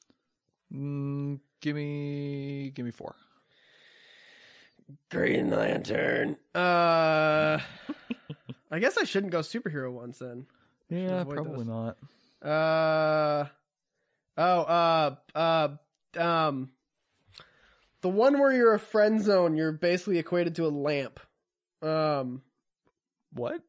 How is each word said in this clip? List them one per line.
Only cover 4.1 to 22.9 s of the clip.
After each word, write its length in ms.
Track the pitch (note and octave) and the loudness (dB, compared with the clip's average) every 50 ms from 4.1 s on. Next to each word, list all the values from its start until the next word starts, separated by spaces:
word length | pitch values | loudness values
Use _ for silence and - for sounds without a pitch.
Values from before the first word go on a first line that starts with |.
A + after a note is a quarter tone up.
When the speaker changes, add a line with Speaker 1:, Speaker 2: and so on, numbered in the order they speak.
| - - - - - - - - - - - _ _ _ _ - C#3+ - _ _ | -20 -20 -20 -20 -20 -20 -20 -20 -20 -20 -20 _ _ _ _ -20 -20 -20 _ _
Speaker 2:
Green 400 | - F3 - - - - - - | -4 -2 0 2 2 0 0 0
Lantern. 840 | - - - - - - - - G#2 - - - B2 B2 C3 - D3+ - _ _ - | 0 0 0 0 -2 -4 -4 -4 -4 -2 0 0 0 0 -2 -4 -6 -8 _ _ -4
Uh, 1040 | F3 F3+ F3+ F3 F3 E3+ E3+ E3 E3 E3 D#3+ D#3+ D#3 D#3 D#3 D3+ D#3 D#3 D#3 D#3 - - - - - - - D4 - - - A#3 | -2 0 2 2 4 4 4 4 4 4 4 4 4 4 4 2 2 2 2 0 -2 -4 -8 -14 -16 -14 -12 -14 -14 -10 -12 -12
<laughs> 580 | - _ - D3 - _ - - - _ _ | -12 _ -14 -16 -16 _ -18 -20 -20 _ _
I 80 | D#3 E3 | -4 0
guess 180 | G3+ C4+ - A4+ | 0 0 2 0
I 60 | G4 | -2
shouldn't 260 | - - G3 G3+ G3 | 0 0 -2 -2 0
go 80 | E3+ E3 | -2 -2
superhero 520 | D#3 - - A#3 A#3+ - D3+ D3 C3 B2+ | -2 -4 -6 -6 -6 -6 -6 -6 -6 -6
ones 280 | B2 B2 A#2+ A#2+ A#2+ - | -8 -10 -12 -14 -14 -12
then. 260 | B2+ B2+ A#2+ B2 C3+ - _ _ _ _ _ _ _ _ | -14 -12 -12 -14 -16 -18 _ _ _ _ _ _ _ _
I 20 | E3 | -6
should 80 | F3 F#3 | -6 -4
Speaker 1:
Yeah, 180 | F#3 F#3 F#3 | -2 -2 -2
Speaker 2:
avoid 140 | F3+ C#3 C#3+ | -4 -4 -6
Speaker 1:
probably 300 | D3 D3+ D#3 C#3+ B2+ A#2 | -6 -6 -6 -8 -8 -6
Speaker 2:
those. 20 | A2+ | -6
Speaker 1:
not. 300 | A2+ A2+ A2+ A2+ - - - - _ _ _ _ _ _ - D3 | -6 -6 -6 -6 -8 -10 -16 -20 _ _ _ _ _ _ -6 -2
Speaker 2:
Uh, 960 | D3+ D#3 D#3+ D#3+ D#3+ D#3+ D#3+ D#3+ D#3 D#3 D#3 D#3 D#3 D#3 D3+ D3+ D3 D3 C#3+ C#3+ - _ _ _ _ _ _ _ _ _ _ _ _ _ _ _ _ - | 0 0 2 2 2 2 2 2 2 2 2 2 2 2 2 2 0 0 -2 -4 -8 _ _ _ _ _ _ _ _ _ _ _ _ _ _ _ _ 0
oh, 240 | D#3+ F3+ F3+ F3 | 2 2 4 2
uh, 540 | D#3+ C3 E3+ E3+ E3+ E3 E3 D#3+ D#3 D3 C3+ - _ - - | 2 2 2 2 4 4 4 4 2 0 -2 -6 _ -8 -4
uh, 320 | D3+ - E3 E3 E3 D#3 D3 C#3+ D3+ - _ _ _ _ _ - F3+ | 0 0 2 2 2 2 0 -2 -8 -16 _ _ _ _ _ -6 -2
um, 500 | E3+ E3+ E3+ E3 D#3+ D#3 C#3+ C3 C3 C3 - _ _ _ _ _ _ _ _ _ _ _ _ - - _ _ _ _ _ _ _ _ _ _ _ | 0 0 2 2 2 0 -2 -4 -6 -10 -12 _ _ _ _ _ _ _ _ _ _ _ _ -20 -20 _ _ _ _ _ _ _ _ _ _ _
the 80 | - F#3 | -4 -2
one 300 | F#3 G3+ A3+ C4+ C#4+ C#4 | 2 4 4 4 6 6
where 120 | C#4 C#4 | 6 4
you're 220 | C4 B3+ A#3+ A#3 A3 | 6 6 6 6 6
a 60 | G3+ | 4
friend 420 | - - - A3 G#3 G#3+ A3 A3 | 0 0 2 4 4 6 4 2
zone, 340 | G3+ G#3+ G3+ F#3 F3+ E3+ D#3 | 2 4 4 4 4 4 2
you're 160 | D#3 D#3+ D#3+ | 2 0 0
basically 460 | D#3 D#3 - F3 F3 F3+ E3+ - F#3+ E3+ | -2 0 0 2 2 0 0 0 0 0
equated 380 | D#3+ - F3 F3 F3 F3 E3 | 0 0 0 0 0 0 0
to 100 | E3+ E3 | 0 -2
a 40 | D#3+ | 0
lamp. 500 | D3 C#3+ C#3 D3 D3+ C#3+ C3+ A#2 - - - _ _ _ _ _ _ _ _ _ _ _ - | 0 0 -2 -2 -2 -2 -4 -6 -10 -16 -20 _ _ _ _ _ _ _ _ _ _ _ -6
Um, 580 | D#3 D#3 D#3+ D#3 D#3 D3 C#3 C3 B2+ B2 C3 - _ _ _ _ _ _ _ _ _ | -2 -2 0 0 0 0 0 -2 -4 -8 -10 -14 _ _ _ _ _ _ _ _ _